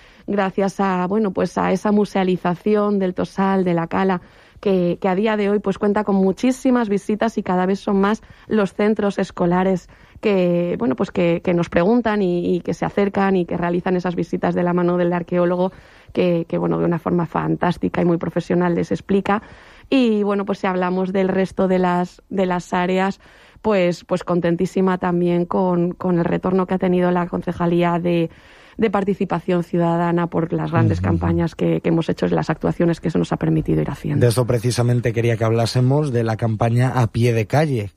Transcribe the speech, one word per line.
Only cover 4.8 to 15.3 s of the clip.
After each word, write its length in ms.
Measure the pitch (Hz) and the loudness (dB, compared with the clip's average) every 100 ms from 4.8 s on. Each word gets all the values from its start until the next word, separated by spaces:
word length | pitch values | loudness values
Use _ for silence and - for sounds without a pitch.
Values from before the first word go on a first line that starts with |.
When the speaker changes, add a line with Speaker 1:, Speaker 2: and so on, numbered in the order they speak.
| 175 165 | 0 0
Speaker 1:
que 80 | 196 | 0
a 60 | |
día 220 | 185 220 214 | 0 0 0
de 140 | 202 | 0
hoy, 80 | 202 | 0
pues, 200 | 202 185 | -2 0
cuenta 260 | 208 208 | 0 0
con 120 | 208 196 | 2 2
muchísimas 720 | 190 185 254 254 262 247 220 | 2 2 0 0 2 2 2
visitas 500 | 202 - 208 226 220 | -2 -2 -2 -2 -2
y 40 | |
cada 240 | 190 180 185 | -2 0 0
vez 140 | 196 | -2
son 200 | - 196 | 0 0
más 220 | 196 220 - - - | 2 0 -6 -20 -2
los 260 | 214 190 | 0 0
centros 460 | - 208 220 202 196 | 0 0 2 -2 -2
escolares 680 | 185 - 175 180 190 180 - - - - | -4 -2 0 2 2 0 -4 -20 -20 -4
que, 560 | 220 190 180 175 175 185 | 0 2 2 2 0 -2
bueno, 180 | 240 247 | -2 -2
pues 140 | 196 | -2
que, 320 | - 170 170 | 0 0 0
que 80 | - | 0
nos 160 | 175 170 | 0 0
preguntan 540 | 175 180 247 226 208 | 2 2 2 2 0
y, 340 | 185 175 180 180 | 0 -2 -2 -2
y 40 | |
que 120 | - | -4
se 140 | 180 165 | -6 -4
acercan 500 | - 202 196 196 190 | 0 0 0 0 0
y 80 | |
que 140 | 170 175 | -2 -4
realizan 380 | 175 175 190 180 | -2 -2 -2 -2
esas 200 | 180 175 | -2 -4
visitas 380 | 165 180 180 | -4 -4 -2
de 80 | 180 | 0
la 100 | 175 | 0
mano 240 | 175 175 180 | 2 2 0
del 160 | 175 | 0
arqueólogo 600 | 175 170 | -2 -2